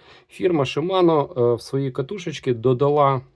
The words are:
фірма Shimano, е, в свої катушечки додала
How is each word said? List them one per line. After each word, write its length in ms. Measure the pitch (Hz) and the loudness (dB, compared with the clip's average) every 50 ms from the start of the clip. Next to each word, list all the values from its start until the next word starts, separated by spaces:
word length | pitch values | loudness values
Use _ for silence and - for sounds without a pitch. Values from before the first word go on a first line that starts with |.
| _ - - - _ | _ -20 -20 -20 _
фірма 360 | _ - - 196 180 175 147 135 | _ -10 -4 -2 0 0 0 0
Shimano, 880 | 135 - 147 151 175 190 185 180 165 160 147 139 - - 127 120 120 | -2 -2 -4 -4 0 2 2 4 4 4 2 0 -2 -2 0 0 0
е, 40 | 120 | 0
в 60 | 113 | -2
свої 300 | - - - 135 139 135 | -4 -6 -6 -4 -4 -4
катушечки 640 | 127 - 131 - 208 202 175 170 139 - - 131 123 | -6 -6 -8 -6 -8 -10 -8 -10 -10 -6 -4 -4 -4
додала 680 | 113 110 131 131 120 143 143 147 147 143 139 135 127 - _ _ | 0 2 0 2 2 2 2 4 4 4 2 2 0 -6 _ _